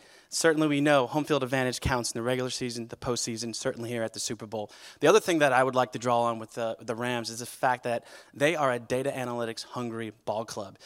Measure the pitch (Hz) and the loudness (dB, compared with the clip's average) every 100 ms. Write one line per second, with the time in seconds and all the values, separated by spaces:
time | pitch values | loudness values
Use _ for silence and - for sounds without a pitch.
0 | - - _ - 165 156 156 143 147 143 | -16 -20 _ 2 2 4 2 2 4 4
1 | 123 151 143 147 127 135 127 120 - 127 | 4 -2 0 0 0 0 0 -2 0 0
2 | 120 127 117 127 127 - 127 120 113 117 | -2 -4 -2 -2 -2 -4 -6 -6 -10 -8
3 | 131 120 - 113 117 107 131 123 117 120 | -4 -4 -4 -6 -6 -6 -4 -4 -6 -4
4 | 113 - - 113 110 110 104 - - - | -4 -6 -8 -8 -8 -8 -8 -14 -20 4
5 | 143 208 - 165 147 127 131 127 123 131 | 6 6 4 4 6 6 4 4 2 0
6 | 120 120 117 113 113 - 113 113 113 113 | 0 2 2 -2 -8 -6 -6 -6 -8 -4
7 | 123 120 113 117 120 - 135 123 123 117 | -2 -4 -6 -8 -12 -2 0 0 -2 -4
8 | - - - - 147 165 139 120 113 123 | -6 -18 -20 0 0 2 2 0 -2 -2
9 | 135 135 123 120 117 113 - 127 120 113 | -2 -4 -4 -4 -4 -6 -10 -6 -6 -6
10 | 110 104 - 104 113 - 98 101 | -8 -8 -6 -4 -6 -8 -10 -14